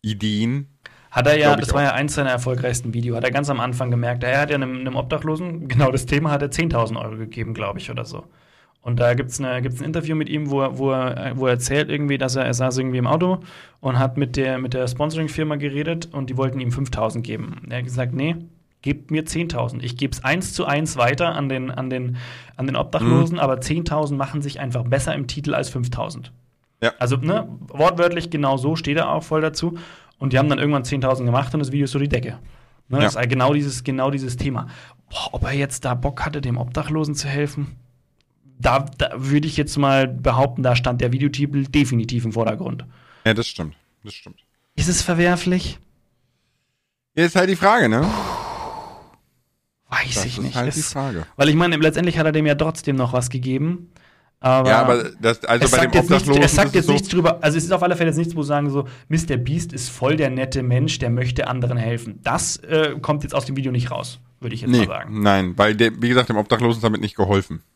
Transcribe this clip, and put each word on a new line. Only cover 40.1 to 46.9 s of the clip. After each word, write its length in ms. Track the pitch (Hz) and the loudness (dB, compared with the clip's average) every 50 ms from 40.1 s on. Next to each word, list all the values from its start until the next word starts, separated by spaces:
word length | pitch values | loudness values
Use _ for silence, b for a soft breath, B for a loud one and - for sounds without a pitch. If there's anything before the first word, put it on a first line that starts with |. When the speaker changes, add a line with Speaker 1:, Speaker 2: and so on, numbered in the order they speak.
| 123 123 123 139 117 127 139 135 - - 127 | -2 -2 0 2 4 4 2 2 0 0 2
Speaker 2:
da 100 | 123 123 | 2 2
stand 260 | 123 123 131 123 123 | 4 2 0 0 0
der 120 | 127 120 | 0 0
Videotitel 500 | 123 135 143 143 123 135 143 143 143 139 135 | 0 0 0 0 0 0 -2 0 0 -2 -2
definitiv 580 | 135 - 147 143 - 123 117 110 117 120 120 120 | 2 2 2 4 4 2 0 0 0 -2 -2 -2
im 80 | 113 | -2
Vordergrund. 520 | 104 113 113 107 107 - 185 190 - - - b b b b b b b b | -2 0 0 0 -2 -2 -6 -6 -8 -8 -12 b b b b b b b b
Speaker 1:
Ja, 80 | 110 | 2
das 140 | 110 110 113 | 2 2 0
stimmt. 300 | - - - 85 76 76 _ _ _ _ _ | -4 -6 -8 -10 -10 -10 _ _ _ _ _
Das 120 | - 104 - | -20 -20 -20
stimmt. 260 | - - 101 - _ _ _ _ _ _ _ _ | -18 -20 -20 -20 _ _ _ _ _ _ _ _
Speaker 2:
Ist 140 | - - 170 | -2 0 0
es 120 | 175 165 | 0 0
verwerflich? 800 | - - 175 165 175 175 180 170 - 180 180 185 - - - - _ _ _ _ _ _ _ _ _ _ _ _ _ _ _ _ _ _ _ _ _ _ | 0 0 2 4 4 4 4 2 2 0 0 0 -2 -4 -10 -10 _ _ _ _ _ _ _ _ _ _ _ _ _ _ _ _ _ _ _ _ _ _